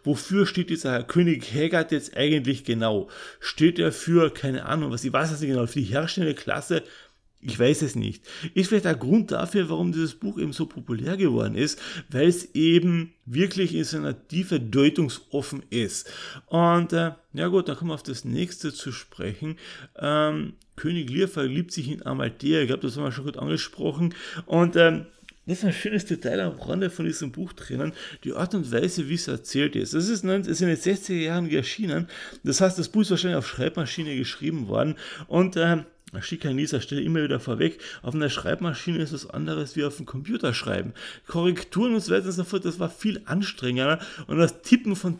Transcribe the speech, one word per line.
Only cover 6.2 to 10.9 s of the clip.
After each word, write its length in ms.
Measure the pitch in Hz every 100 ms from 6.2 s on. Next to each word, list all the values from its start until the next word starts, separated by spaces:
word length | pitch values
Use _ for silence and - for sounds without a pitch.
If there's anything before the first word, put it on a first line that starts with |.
| 160
Klasse? 480 | 139 - 101 - 165 - - - _ _ _
Ich 200 | 127 107
weiß 240 | 123 147
es 120 | 143 117
nicht. 300 | 104 - - - 165 190
Ist 140 | 185
vielleicht 180 | 208 170
ein 100 | 131
Grund 340 | 123 220 -
dafür, 380 | - 170 202 165
warum 220 | 165 175
dieses 240 | 160 160 -
Buch 240 | 202 -
eben 140 | 151
so 120 | 131 156
populär 520 | - -